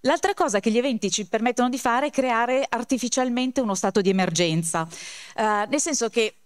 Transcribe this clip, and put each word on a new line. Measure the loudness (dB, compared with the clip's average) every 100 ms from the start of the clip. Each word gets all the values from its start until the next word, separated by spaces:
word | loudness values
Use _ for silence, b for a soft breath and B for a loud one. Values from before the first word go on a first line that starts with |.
L'altra | 2 0 0
cosa | 0 0 2
che | 2
gli | 2
eventi | 2 0 -2
ci | -4 -2
permettono | -2 0 0 0
di | 0
fare | 0 0 0
è |
creare | 0 0 0 2 0 0
artificialmente | -4 -2 -2 0 0 0 0 0 0
uno | 0
stato | 0 0 2
di | 2
emergenza, | 2 2 2 2 2 0 -2 -4 B B B B -2
eh, | 0 0 0
nel | -2
senso | -2 -2 -2
che | 0 -2 -4